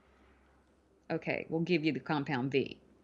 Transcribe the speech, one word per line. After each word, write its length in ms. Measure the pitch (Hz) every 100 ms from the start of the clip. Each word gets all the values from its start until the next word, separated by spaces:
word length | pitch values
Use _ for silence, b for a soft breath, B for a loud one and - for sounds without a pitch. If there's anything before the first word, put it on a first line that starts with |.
| - - - - _ _ _ _ _ _ -
"Okay, 340 | 165 160 139 -
we'll 120 | 165
give 220 | 165 175
you 80 | 156
the 80 | 143
Compound 500 | - 151 143 135 135
V." 260 | 131 - - - -